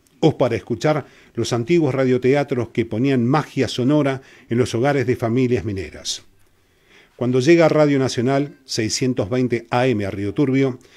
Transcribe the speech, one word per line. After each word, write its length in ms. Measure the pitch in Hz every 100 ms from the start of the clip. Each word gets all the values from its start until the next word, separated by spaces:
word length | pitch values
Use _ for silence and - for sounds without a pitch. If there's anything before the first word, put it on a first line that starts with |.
| _ _
o 180 | 160 -
para 160 | 123
escuchar 520 | 110 - 113 151 151 - - -
los 180 | - 113
antiguos 400 | 120 117 175 147
radioteatros 760 | 135 131 123 127 143 139 123 107
que 180 | - 113
ponían 400 | 110 135 131 117
magia 400 | 147 - - 127
sonora 560 | - 123 151 139 131 - - -
en 100 | 117
los 180 | 123 113
hogares 320 | 139 139 120
de 80 | 120
familias 480 | 117 120 123 117
mineras. 580 | 98 95 78 71 - - - _ _ _ _ _ _ - _ -
Cuando 240 | 123 131
llega 280 | 131 170 156
Radio 300 | 156 151 139
Nacional 600 | 131 - 117 139 143 -
seiscientos 640 | - - 110 - 127 123 98
veinte 380 | 127 123 117 -
A 180 | 123 131
M 180 | 104 98
a 40 |
Río 220 | 98 101
Turbio, 440 | 98 135 135 135 - -